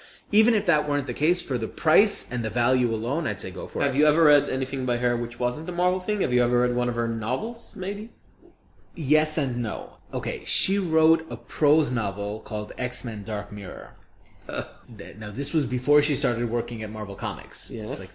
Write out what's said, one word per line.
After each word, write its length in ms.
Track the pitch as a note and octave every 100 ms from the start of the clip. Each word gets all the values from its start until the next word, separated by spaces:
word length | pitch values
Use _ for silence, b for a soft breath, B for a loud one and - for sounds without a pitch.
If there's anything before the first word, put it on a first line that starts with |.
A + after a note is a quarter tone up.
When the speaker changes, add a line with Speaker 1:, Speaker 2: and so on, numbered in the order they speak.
| B B B
Speaker 1:
even 220 | G#3 A3
if 120 | A3+ -
that 220 | D3+ D3
weren't 180 | C#3+ B2+
the 80 |
case, 260 | A#2 D3+ F3
for 160 | - B2
the 120 | G#2+
price 600 | - D#3+ E3+ G#3+ - -
and 160 | B2
the 60 | A2
value 420 | A#2 A#2+ C3 A#2+
alone, 360 | A2 A2+ D3+ C#3+
I'd 120 | G#2
say 120 | F#2+
go 160 | F2+ E2+
for 120 | -
Speaker 2:
Have 140 | C#3
Speaker 1:
it. 40 | C3
Speaker 2:
you 80 | D3+
ever 160 | D#3
read 260 | D#3 D3 C#3
anything 340 | C3 B2+ C3+ B2+
by 100 | A#2+
her 200 | B2 A#2+
which 220 | A#2 -
wasn't 300 | B2 C3 E3
a 40 |
Marvel 280 | F3 F3+ F#3
thing? 220 | F#3 G#3
Have 100 | D#3
you 100 | B2
ever 200 | A#2+ A#2+
read 120 | B2
one 140 | B2 A#2+
of 80 | A#2
her 100 | A#2
novels, 680 | A2+ A2 C3 A3 A#3+ - F3+
maybe? 340 | F#3 G3+ A3+ - _ _ - _ _ - - -
Speaker 1:
Yes 420 | C3+ D3+ D#3 -
and 200 | C3+ A#2+
no. 360 | A2+ C2+ G1+ - -
Okay, 300 | B2+ A#2+ C#2+
she 360 | - - - G3+
wrote 440 | F3+ D#3 D#3+ D#3+ -
a 60 | B2
prose 560 | - - D3 D#3 C3+
novel 480 | B2 G#2+ F#2+ G2+ G#2+
called 320 | - G#2+ G#2 -
X-Men 460 | B2 - A#2+ G#2+
Dark 300 | G2+ G#2 -
Mirror. 420 | G#2 F#2+ B1 G#1+ - - - - - -
Speaker 2:
Uh. 140 | - - - - A2
Speaker 1:
Th-, 200 | E2+ G#2
now, 160 | G#2+
this 200 | G#2 C#3+
was 140 | D#3+ B2+
before 340 | B2 C3+ D3
she 120 | C#3+
started 340 | C#3+ C3 A#2 A#2+
working 320 | A#2 A2+ A#2
at 40 | G#2+
Marvel 260 | G#2+ G2+ G2
Comics. 520 | A2 E2+ - - -
Speaker 2:
Yes. 220 | A#2 G#2+
Speaker 1:
It's, 80 | C#3
like, 100 | F#2